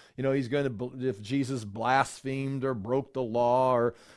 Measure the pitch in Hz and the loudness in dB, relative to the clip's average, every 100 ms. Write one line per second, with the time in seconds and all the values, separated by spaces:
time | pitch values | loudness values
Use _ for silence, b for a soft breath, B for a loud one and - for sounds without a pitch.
0 | b - 135 139 120 143 139 107 123 131 | b -2 0 2 0 0 0 -2 -8 -4
1 | 131 101 104 139 131 131 104 104 117 135 | -4 -4 -2 -2 -2 -4 -6 -4 2 4
2 | - - 135 135 135 139 135 120 104 135 | 2 -4 -6 -4 -4 -2 -2 -4 -2 -2
3 | 135 131 120 117 120 123 127 123 120 B | -2 -4 -2 2 4 4 4 4 2 B
4 | B | B